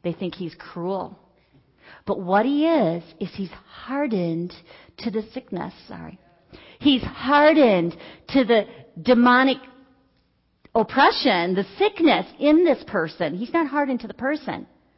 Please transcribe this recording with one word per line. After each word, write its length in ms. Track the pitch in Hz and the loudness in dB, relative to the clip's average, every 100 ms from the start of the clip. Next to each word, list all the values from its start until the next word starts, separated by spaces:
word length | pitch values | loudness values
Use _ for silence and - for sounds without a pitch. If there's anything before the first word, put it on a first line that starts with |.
They 80 | 175 | -8
think 220 | 165 185 | -6 -10
he's 200 | - 170 | -8 -12
cruel. 640 | - - 175 175 196 180 - _ _ _ _ _ _ - - - | -12 -18 -10 -8 -6 -8 -16 _ _ _ _ _ _ -20 -16 -8
But 140 | 202 | -6
what 260 | 180 196 247 | 0 0 2
he 200 | 285 320 | 0 0
is, 360 | 320 175 170 - _ | 2 0 -2 -10 _
is 120 | 196 | -12
he's 160 | - 180 - _ | -10 -12 -12 _
hardened 880 | - - 269 294 208 170 165 175 - _ - - - | -20 -10 -6 -4 -2 -2 -4 -6 -12 _ -20 -20 -10
to 120 | 233 | -8
the 120 | 214 220 | -8 -10
sickness. 420 | 262 - 180 160 - - | -16 -12 -10 -10 -14 -20
Sorry. 320 | 175 160 - _ _ _ - - - | -18 -18 -20 _ _ _ -20 -20 -2
He's 240 | 294 254 | 0 2
hardened 920 | - - 247 294 302 320 247 185 170 - - - - | -2 -8 0 4 6 6 4 4 0 -6 -20 -20 -2
to 160 | 277 | 0
the 220 | 226 226 196 - - - | 4 2 0 -14 -20 -8
demonic 580 | 160 240 247 247 269 262 - - _ _ _ _ _ _ _ _ _ | 2 4 6 4 2 0 -8 -20 _ _ _ _ _ _ _ _ _
oppression, 800 | 226 208 - 311 - 269 185 175 | -2 -2 2 2 2 0 0 0
the 120 | 185 185 - | -2 -4 -2
sickness 500 | 415 415 320 175 185 - | -2 2 2 2 -2 -2
in 260 | 294 311 | 2 4
this 180 | 349 254 - | 4 0 -4
person. 480 | 202 160 - 160 | -4 -4 -4 -6
He's 180 | 175 247 | -6 -4
not 140 | 339 302 | -2 -2
hardened 340 | 285 285 247 | -2 -2 -4
to 60 | 208 | -8
the 80 | |
person. 520 | - 254 302 - 117 - _ _ | -8 -6 -6 -8 -12 -14 _ _